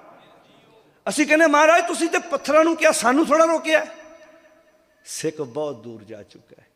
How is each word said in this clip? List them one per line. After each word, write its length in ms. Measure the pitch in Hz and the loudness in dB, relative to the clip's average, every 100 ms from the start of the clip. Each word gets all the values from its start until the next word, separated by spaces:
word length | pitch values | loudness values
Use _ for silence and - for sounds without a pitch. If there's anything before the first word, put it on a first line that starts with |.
| - - _ _ _ _ _ _ _ _ - | -20 -20 _ _ _ _ _ _ _ _ -6
ਅਸੀਂ 180 | 277 302 | -2 2
ਕਹਿੰਦੇ, 200 | 311 330 | 2 4
"ਮਹਾਰਾਜ, 400 | 294 311 349 349 | 4 4 4 0
ਤੁਸੀਂ 220 | 302 330 | -4 -4
ਤੇ 100 | 370 | -4
ਪੱਥਰਾਂ 460 | - 277 - 311 | -4 -6 0 2
ਨੂੰ 120 | 320 330 | 2 2
ਕਿਹਾ, 160 | 311 | 0
ਸਾਨੂੰ 340 | - 226 277 302 | 2 0 2 2
ਥੋੜ੍ਹਾ 200 | 311 330 | 2 2
ਰੋਕਿਆ।" 400 | 320 320 302 311 - - - - - _ _ _ _ _ _ | 0 0 -2 -2 -14 -20 -20 -20 -20 _ _ _ _ _ _
ਸਿੱਖ 360 | - - 160 156 | -16 -8 -8 -8
ਬਹੁਤ 420 | 135 139 151 120 | -10 -8 -8 -10
ਦੂਰ 200 | 117 113 | -14 -18
ਜਾ 180 | 104 107 | -18 -20
ਚੁੱਕਾ 340 | 101 - _ - | -20 -20 _ -20
ਹੈ। 60 | _ | _